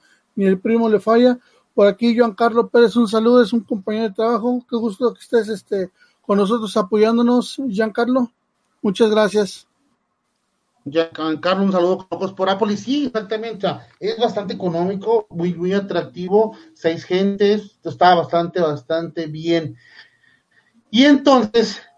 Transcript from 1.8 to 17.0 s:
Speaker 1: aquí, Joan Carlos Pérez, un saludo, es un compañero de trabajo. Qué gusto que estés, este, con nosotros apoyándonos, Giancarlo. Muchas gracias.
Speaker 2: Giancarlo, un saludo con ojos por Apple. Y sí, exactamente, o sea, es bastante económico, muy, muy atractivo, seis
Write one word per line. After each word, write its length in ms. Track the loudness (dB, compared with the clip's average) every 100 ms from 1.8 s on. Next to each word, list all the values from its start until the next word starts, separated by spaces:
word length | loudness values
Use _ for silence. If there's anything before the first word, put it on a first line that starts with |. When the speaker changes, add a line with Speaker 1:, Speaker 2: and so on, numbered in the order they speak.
| 2
Speaker 1:
aquí, 300 | 4 2 2
Joan 160 | 0
Carlos 360 | 2 0 2 2
Pérez, 280 | 4 4 4
un 100 | 0
saludo, 340 | 0 4 4
es 120 | 4
un 80 | 0
compañero 480 | -4 -6 -6 -4 -4
de 60 | -2
trabajo. 500 | -2 0 -2 -4 -4
Qué 60 | -4
gusto 380 | -4 -2 -4
que 80 | -4
estés, 260 | -2 -2 -2
este, 440 | -6 -6 -6 -6 _ _ _ -2
con 120 | 0
nosotros 380 | 2 0 -2 -2
apoyándonos, 800 | 0 2 2 2 2 2 -2 -6 -6
Giancarlo. 640 | -4 -2 -2 -2 0 -2 _ _ _ _ _
Muchas 280 | -4 2 2
gracias. 560 | 4 2 0 -2 -6 _ _ _ _ _ _ _ _ _ _ _ _
Speaker 2:
Giancarlo, 800 | -6 -4 -4 -4 -6 -4 -2 0
un 80 | 0
saludo 280 | 0 0 -2
con 80 | -6
ojos 240 | -8 -8
por 160 | -4 -2
Apple. 240 | 0 -2
Y 40 | -4
sí, 280 | -4 -4 -4
exactamente, 600 | -6 -6 -8 -8 -6 -6
o 40 |
sea, 180 | -6 -12 _
es 200 | -8 -2
bastante 380 | -2 -2 -8 -6
económico, 680 | -6 -4 -4 -4 -2 -2 -2
muy, 240 | -6 -4
muy 180 | -4 -2
atractivo, 840 | -2 -2 -6 -6 -10 0 0 0 -4 -20
seis 320 | _ -4 -4